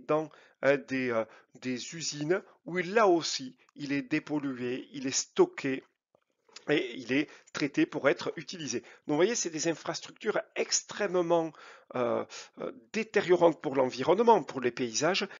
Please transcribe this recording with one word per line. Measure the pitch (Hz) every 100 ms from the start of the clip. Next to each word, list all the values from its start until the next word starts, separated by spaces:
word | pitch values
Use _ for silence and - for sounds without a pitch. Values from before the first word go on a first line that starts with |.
| 127
dans | 151 156 - - _
hein, | 135 139
des, | 123 131 127
euh, | 113 110 - _ -
des | 127 123 - 165
usines | 143 147 147 190 - _ -
où | 180
il, | 170
là | 220 208
aussi, | 170 147 - 127 - _ -
il | 143
est | 143
dépollué, | 127 156 151 147 139 123 123 127 -
il | 143 131
est |
stocké | 131 - - 175 - 139 131 - _ _ _ _ _ _ - -
et | 151 123 127
il | 117
est | 135 147 - _
traité | - 143 - 165
pour | 143 135
être | - - -
utilisé. | - 180 139 117
Donc, | - - -
vous | 147
voyez, | 196 240
c'est | 170
des | 156 165
infrastructures | 156 - 156 - - 214 175 - -
extrêmement, | - - - - 202 180 170 170 165 - - - - 127
euh, | 120 110 110 - - -
euh, | 170 - -
détériorantes | 214 220 208 160 180 170 156
pour | 151 135
l'environnement, | 127 117 131 185 233 208
pour | 139 135
les | 123
paysages, | 120 123 110 151 196 196